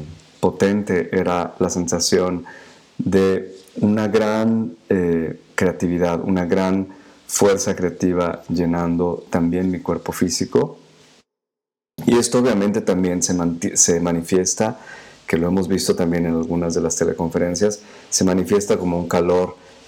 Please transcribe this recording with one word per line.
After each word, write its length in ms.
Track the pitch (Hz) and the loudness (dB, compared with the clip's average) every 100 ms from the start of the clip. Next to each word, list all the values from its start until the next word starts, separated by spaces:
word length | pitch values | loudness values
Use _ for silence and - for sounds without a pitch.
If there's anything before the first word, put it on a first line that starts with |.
| 76 - - - | -10 -16 -20 -2
potente 680 | 90 - 98 104 101 90 82 | -2 2 0 0 0 -2 0
era 440 | 95 87 90 82 - | 0 0 0 -2 -2
la 100 | 90 | -2
sensación 760 | 90 85 85 - 95 90 87 80 - - - - - | -2 -2 -2 2 2 2 -2 -8 -18 -20 -20 -12 -6
de 580 | 92 98 95 92 - - - - | 0 2 4 0 -4 -14 -16 -2
una 260 | 107 107 107 | 0 2 2
gran, 680 | 107 107 110 113 113 113 - - | 2 2 2 2 0 -2 -6 -2
eh, 500 | 95 87 82 80 - - - | 0 2 0 -2 -8 -10 -2
creatividad, 680 | 92 85 90 87 87 82 | -2 0 -2 0 0 0
una 240 | 98 92 87 | 0 0 0
gran 420 | 95 92 95 95 - - - - | 0 0 -2 -4 -12 -20 -20 -8
fuerza 480 | - 101 98 104 92 | 2 2 2 0 -2
creativa 680 | 90 82 92 87 85 - - | -4 -2 0 0 0 -4 -4
llenando 760 | 85 85 85 85 85 87 82 - | -2 0 0 0 0 -2 -4 -4
también 420 | 90 85 90 92 | -2 0 0 -2
mi 80 | 87 | -2
cuerpo 320 | - 82 - | -4 -6 -6
físico. 680 | - - - - - 147 - - - - _ _ _ _ _ _ _ _ - - | -4 -2 -2 0 0 0 -6 -20 -20 -20 _ _ _ _ _ _ _ _ -4 2
Y 120 | 120 | 4
esto 220 | 120 127 | 4 2
obviamente 420 | 120 101 104 107 | 2 2 2 0
también 400 | - 92 90 87 | 0 2 0 0
se 120 | - | 0
manti-, 420 | 90 85 85 101 - | 0 0 -2 -2 2
se 240 | - 85 | 2 2
manifiesta, 800 | 87 85 82 92 92 - 110 - - - - - - | 2 -2 2 2 2 0 -2 -4 -12 -20 -20 -18 -4
que 100 | 82 | 0
lo 100 | 87 | 2
hemos 200 | 95 87 | 0 0
visto 280 | 92 - 95 | 0 0 0
también 300 | 85 85 85 | 0 0 0
en 80 | |
algunas 400 | 82 82 87 85 | -2 -2 -2 0
de 80 | 82 | 0
las 140 | 82 - | -2 0
teleconferencias, 880 | 85 82 85 87 87 87 104 - - - - | -2 -2 -2 -2 -2 0 -2 -2 -12 -20 -6
se 140 | - | 0
manifiesta 540 | 92 92 85 101 101 98 | 2 2 2 0 2 -2
como 200 | 90 87 | 0 -2
un 100 | 82 | 0
calor 500 | 90 87 90 90 - - - | 0 2 2 0 -6 -20 -20